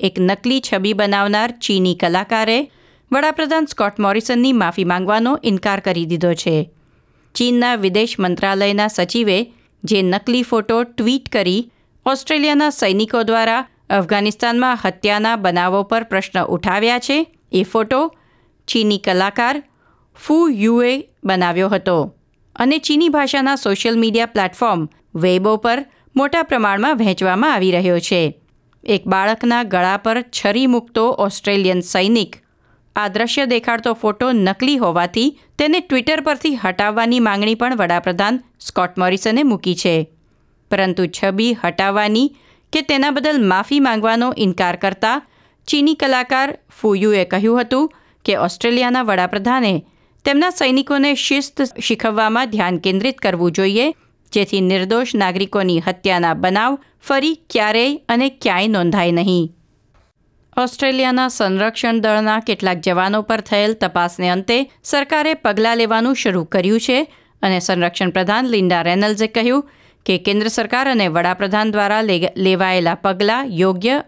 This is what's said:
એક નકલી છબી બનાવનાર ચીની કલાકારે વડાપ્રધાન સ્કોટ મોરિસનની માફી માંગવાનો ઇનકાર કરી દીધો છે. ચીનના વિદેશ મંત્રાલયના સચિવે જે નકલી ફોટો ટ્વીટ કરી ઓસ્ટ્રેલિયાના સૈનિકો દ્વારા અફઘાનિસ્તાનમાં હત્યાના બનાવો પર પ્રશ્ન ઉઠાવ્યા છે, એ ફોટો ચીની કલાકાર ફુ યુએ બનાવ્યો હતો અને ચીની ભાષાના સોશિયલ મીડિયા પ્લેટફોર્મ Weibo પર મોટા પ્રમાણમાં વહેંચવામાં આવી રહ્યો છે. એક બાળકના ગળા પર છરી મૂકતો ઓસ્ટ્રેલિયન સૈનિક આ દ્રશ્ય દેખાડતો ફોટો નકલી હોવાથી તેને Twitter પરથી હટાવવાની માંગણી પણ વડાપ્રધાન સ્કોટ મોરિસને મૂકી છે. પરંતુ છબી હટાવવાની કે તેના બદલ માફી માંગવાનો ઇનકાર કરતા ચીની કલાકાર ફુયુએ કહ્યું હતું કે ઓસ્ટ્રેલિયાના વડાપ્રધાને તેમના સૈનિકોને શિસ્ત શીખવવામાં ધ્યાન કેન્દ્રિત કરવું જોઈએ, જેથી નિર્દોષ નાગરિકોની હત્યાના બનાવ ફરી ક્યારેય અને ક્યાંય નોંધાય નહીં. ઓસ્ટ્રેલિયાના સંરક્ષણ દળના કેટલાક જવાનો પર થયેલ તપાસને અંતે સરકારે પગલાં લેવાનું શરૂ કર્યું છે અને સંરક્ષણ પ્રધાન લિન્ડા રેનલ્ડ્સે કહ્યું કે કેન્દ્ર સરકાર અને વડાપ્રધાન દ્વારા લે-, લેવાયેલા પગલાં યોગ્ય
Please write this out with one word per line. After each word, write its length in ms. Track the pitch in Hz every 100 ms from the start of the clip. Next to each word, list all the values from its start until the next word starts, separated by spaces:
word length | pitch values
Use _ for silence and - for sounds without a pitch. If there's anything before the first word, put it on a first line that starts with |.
એક 140 | 190 190
નકલી 440 | 185 196 247 262 -
છબી 200 | 196 196
બનાવનાર 580 | 208 208 202 202 208 233
ચીની 440 | 233 - 196 185
કલાકારે 760 | 180 180 175 202 226 220 233 277 _ _ _ _
વડાપ્રધાન 520 | 262 302 302 311 320
સ્કોટ 360 | 302 - 202 202
મોરિસનની 520 | 202 202 220 240 254
માફી 320 | 247 175 175
માંગવાનો 540 | 180 180 185 214 233 294
ઇનકાર 360 | - 190 208 196
કરી 260 | 190 175 165
દીધો 280 | 170 175
છે. 360 | 165 - 156 147 - _ _ _ _ _
ચીનના 400 | - 240 247 240
વિદેશ 420 | 240 190 185 226 -
મંત્રાલયના 680 | 185 175 196 196 202 202 214
સચિવે 640 | 214 180 233 220 185 240 - _ _
જે 180 | 180 208
નકલી 400 | 185 190 233 247
ફોટો 400 | 240 233 214 226
ટ્વીટ 460 | 240 - 220 262 -
કરી 440 | 233 185 190 233 _ _ _ -
ઓસ્ટ્રેલિયાના 640 | 269 - 311 294 294 302
સૈનિકો 520 | - 208 196 214 247
દ્વારા 440 | 226 226 226 233 262 _ -
અફઘાનિસ્તાનમાં 880 | 202 175 208 208 214 240 233 254 240
હત્યાના 520 | 190 180 208 208 220 226
બનાવો 460 | 190 175 180 196
પર 200 | 202 226
પ્રશ્ન 400 | 226 190 190 190
ઉઠાવ્યા 560 | - 175 190 190 220 240
છે, 280 | 240 277 320 _ _
એ 100 | 185
ફોટો 520 | - 220 220 262 320 - _ _ _ _ -
ચીની 320 | 233 214 208
કલાકાર 640 | 196 185 190 202 240 285 - _ _ _ _
ફુ 340 | - - 311 339
યુએ 540 | 233 214 233 240 269 - _
બનાવ્યો 440 | - 190 180 170 190
હતો 460 | 196 185 175 143 - _ _ _ -
અને 220 | 247 302
ચીની 300 | 285 294 339
ભાષાના 460 | 294 269 277 269
સોશિયલ 440 | 277 233 196 233 226
મીડિયા 280 | 226 220 233
પ્લેટફોર્મ 640 | 220 185 - 240 180 156 - _ -
Weibo 400 | 180 180 196 214
પર 300 | 233 240 277 _ _ -
મોટા 260 | 277 339
પ્રમાણમાં 540 | 320 262 208 196 240 294
વહેંચવામાં 580 | 214 185 190 185 294
આવી 160 | 247 185
રહ્યો 280 | 175 180 175
છે. 420 | 170 180 160 - _ _ _ _
એક 220 | - 202 -
બાળકના 560 | 190 202 226 240 240
ગળા 340 | 233 185 180 202
પર 260 | 226 226
છરી 440 | 247 - 202 208 262
મૂકતો 440 | 240 233 - 226
ઓસ્ટ્રેલિયન 680 | - 202 - - 202 185 185
સૈનિક 560 | 175 190 190 233 190 - _ _ _ _ _ -
આ 120 | 208
દ્રશ્ય 380 | 196 233 - 269
દેખાડતો 460 | 240 233 233 233
ફોટો 400 | 226 214 208 247
નકલી 440 | 240 185 196 262 285
હોવાથી 640 | 214 170 175 196 254 285 _ -
તેને 260 | 302 359 359
Twitter 280 | 262 254 311
પરથી 340 | 302 285 320
હટાવવાની 640 | 269 185 180 208 214 226 247
માંગણી 340 | 226 196 208
પણ 220 | 220 240 254
વડાપ્રધાન 640 | 180 175 180 175 202 247 - _
સ્કોટ 380 | - - 180 180
મોરિસને 440 | 185 190 220 226
મૂકી 320 | 294 202 -
છે. 360 | 175 185 165 156 _ _ _ _ _ _
પરંતુ 360 | 196 190 175 175
છબી 480 | 175 196 196 233 233
હટાવવાની 720 | 175 170 196 202 208 214 277 - _ _ _
કે 80 | 311
તેના 300 | 302 285 277
બદલ 360 | 277 294 294 202
માફી 340 | 190 202 285
માંગવાનો 540 | 269 220 214 226 247 -
ઇનકાર 380 | 202 175 185 175
કરતા 460 | 196 190 220 262 - _ _ _ -
ચીની 280 | 294 285
કલાકાર 640 | 311 277 254 254 262 277 - _ -
ફુયુએ 440 | 220 196 214 208
કહ્યું 360 | 180 190 214 240
હતું 320 | 240 254 302 - _ _
કે 120 | - 196
ઓસ્ટ્રેલિયાના 640 | 160 - 240 240 247 247
વડાપ્રધાને 800 | 240 190 180 202 202 262 233 175 - _ _ _
તેમના 260 | - 277 349
સૈનિકોને 640 | 359 269 262 277 285 277
શિસ્ત 640 | 277 - 277 277 - 262 -
શીખવવામાં 720 | - 220 226 214 220 220 254
ધ્યાન 260 | 214 180 180
કેન્દ્રિત 420 | 190 190 233 262
કરવું 340 | 202 180 175
જોઈએ, 420 | 165 190 202 269 320 _ _ _
જેથી 280 | - 196 196
નિર્દોષ 540 | 185 190 190 226 247
નાગરિકોની 640 | 226 190 180 190 208 190 170
હત્યાના 540 | 160 180 196 180 170
બનાવ 440 | 160 185 190 233 277 - _
ફરી 320 | - 269 294 320 -
ક્યારેય 460 | 240 214 220 247 294 -
અને 200 | 240 269
ક્યાંય 400 | 269 233 180 208
નોંધાય 440 | 214 175 202 175
નહીં. 400 | 170 190 180 160 - _ _ _ _ _ _ _ _ _ -
ઓસ્ટ્રેલિયાના 720 | 247 - 269 262 254 254 254
સંરક્ષણ 720 | - 202 190 208 220 240 226
દળના 400 | 220 214 214 214
કેટલાક 360 | 226 214 190 180
જવાનો 460 | 170 180 185 208
પર 180 | 208 220
થયેલ 340 | 214 208 208
તપાસને 540 | 220 226 196 175 175 180
અંતે 420 | 180 190 233 277 _
સરકારે 500 | - 285 277 311 302
પગલાં 420 | 311 - 202 220 233
લેવાનું 400 | 226 226 233 269
શરૂ 280 | 226 185
કર્યું 360 | 160 196 180 220
છે 320 | 226 254 294 - _ _
અને 180 | 196 185
સંરક્ષણ 500 | 175 180 175 175 185
પ્રધાન 360 | 175 180 214 254
લિન્ડા 360 | 226 185 175
રેનલ્ડ્સે 440 | 170 180 208 208 220
કહ્યું 440 | 220 233 262 277 _ _ _ -
કે 120 | 185
કેન્દ્ર 300 | 185 202 214
સરકાર 420 | 214 214 247 269
અને 180 | 247 190
વડાપ્રધાન 640 | 160 175 180 196 208 214
દ્વારા 300 | 208 202 208
લે-, 320 | 220 180 170 -
લેવાયેલા 580 | 190 185 190 185 165
પગલાં 520 | 170 196 185 208 233 269
યોગ્ય 580 | 170 185 185 214 277